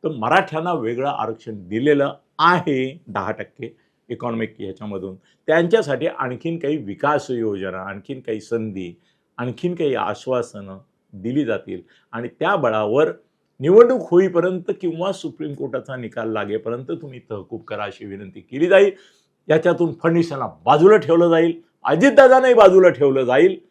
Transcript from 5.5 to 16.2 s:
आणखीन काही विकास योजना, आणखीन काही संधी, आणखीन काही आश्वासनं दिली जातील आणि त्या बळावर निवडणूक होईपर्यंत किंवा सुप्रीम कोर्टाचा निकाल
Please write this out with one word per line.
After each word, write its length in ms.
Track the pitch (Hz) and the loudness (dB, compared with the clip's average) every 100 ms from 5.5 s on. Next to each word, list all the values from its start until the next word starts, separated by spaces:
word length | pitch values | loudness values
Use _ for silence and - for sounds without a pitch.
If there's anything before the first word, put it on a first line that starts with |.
| 160 170 220 143 135 160 | 0 2 0 0 -4 -6
आणखीन 520 | - 131 123 165 165 | -6 -8 -8 -8 -6
काही 180 | 143 151 | -6 -6
विकास 500 | 101 92 139 147 - | -8 -6 -2 -2 -4
योजना, 520 | 123 110 101 95 92 | -4 -4 -4 -8 -10
आणखीन 380 | 95 98 - 131 | -12 -14 -14 -14
काही 220 | - 107 | -10 -10
संधी, 580 | - 117 110 95 87 85 _ _ _ - | -6 -6 -6 -10 -12 -14 _ _ _ -10
आणखीन 380 | 123 - 175 175 | -10 -6 -8 -4
काही 200 | 151 120 | -4 -2
आश्वासनं 800 | 104 104 - 127 117 104 98 95 _ _ _ | -4 -6 -4 -4 -4 -12 -18 -18 _ _ _
दिली 320 | 101 104 135 127 | -12 -4 -4 -2
जातील 360 | 101 - 92 - _ _ | -4 -6 -14 -14 _ _
आणि 160 | 113 120 _ | -12 -12 _
त्या 160 | 165 196 | -4 -2
बळावर 560 | 127 110 104 127 156 - _ _ _ _ | -2 -2 0 0 0 -2 _ _ _ _
निवडणूक 480 | 139 202 240 254 160 | 4 6 6 0 2
होईपर्यंत 600 | 175 190 175 175 185 175 190 | 2 4 0 -2 -4 -6 -6
किंवा 300 | 175 160 190 | -6 -4 -6
सुप्रीम 400 | 190 160 - 156 | -6 -10 -10 -12
कोर्टाचा 420 | 139 139 127 - 127 | -8 -8 -8 -10 -12
निकाल 360 | 113 - | -10 -8